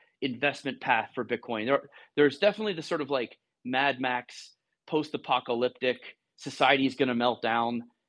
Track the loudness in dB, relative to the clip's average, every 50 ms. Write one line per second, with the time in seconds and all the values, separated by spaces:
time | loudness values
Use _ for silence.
0 | _ _ _ -6 -6 -6 -4 -2 -2 -2 -2 -2 -6 -8 -8 -4 0 0 2 2
1 | 0 -4 -6 -6 -4 -4 -4 -6 -4 -6 -6 -4 0 0 0 0 0 -4 -20 -20
2 | -18 _ 2 4 4 4 4 4 2 2 2 0 -4 -4 -4 -4 -4 -4 -4 -4
3 | -2 -2 -2 -2 -4 -4 -10 _ _ _ _ _ -6 -2 0 2 2 2 2 0
4 | -2 -2 -2 -2 -4 -8 -16 -20 -20 -20 _ _ _ _ _ _ -8 -2 -2 -2
5 | -2 -2 -6 -6 -2 0 0 0 0 0 0 0 0 0 -2 0 -2 -2 -2 -2
6 | -6 -20 -20 _ _ _ _ -12 -12 -6 0 4 4 6 6 6 4 2 2 2
7 | 0 2 2 2 2 0 0 0 0 0 2 2 0 0 -2 -6 -8 -10 _ _
8 | _